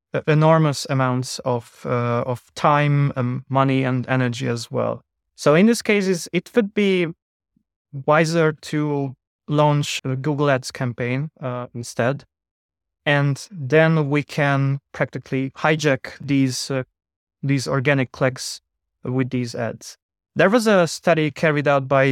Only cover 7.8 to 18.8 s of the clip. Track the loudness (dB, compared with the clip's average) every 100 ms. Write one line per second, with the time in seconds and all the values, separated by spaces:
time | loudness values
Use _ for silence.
7.8 | _ -6 2 4 4 2 0 0 -6 -4
8.8 | -2 -2 -4 -8 _ _ -4 2 4 2
9.8 | 0 -4 -4 -4 -4 0 2 0 -2 -6
10.8 | -6 -4 -4 -4 -6 -8 -8 -8 -10 -12
11.8 | -10 -2 -2 -2 -8 _ _ _ _ _
12.8 | _ _ -2 0 0 -2 -8 -10 0 4
13.8 | 4 2 0 -2 -2 -2 0 2 0 -2
14.8 | _ -6 -6 -6 -6 -4 -4 -2 -2 0
15.8 | 0 0 -4 -12 -2 2 2 -2 -6 -6
16.8 | -8 _ _ _ _ _ -2 -2 -2 -2
17.8 | 0 0 0 -2 -2 -2 -10 -14 _ _